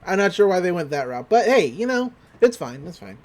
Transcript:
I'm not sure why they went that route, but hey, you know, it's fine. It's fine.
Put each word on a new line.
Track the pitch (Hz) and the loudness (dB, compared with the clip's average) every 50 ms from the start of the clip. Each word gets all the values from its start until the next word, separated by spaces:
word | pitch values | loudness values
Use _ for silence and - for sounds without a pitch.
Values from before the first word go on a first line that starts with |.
| - | -6
I'm | - 185 | -4 -2
not | 196 202 202 196 | 0 0 0 2
sure | - 208 | 4 2
why | 196 190 185 | 4 4 2
they | 180 180 | 0 0
went | 175 175 160 143 | -2 -2 -4 -4
that | 147 147 135 | -4 -6 -6
route, | 123 127 123 127 - | -6 -8 -10 -4 2
but | 220 233 247 | 2 4 4
hey, | 208 262 262 180 | 4 4 4 2
you | 131 117 160 226 | 2 -2 -4 -4
know, | 247 254 247 247 247 - _ _ _ _ - | -2 -2 -2 -2 -4 -8 _ _ _ _ 2
it's | - 247 240 | 2 2 2
fine. | - 165 123 120 135 139 | 0 -10 -12 -12 -14 -16
It's | 170 170 - | -16 -18 -18
fine. | - 101 95 117 | -18 -20 -20 -20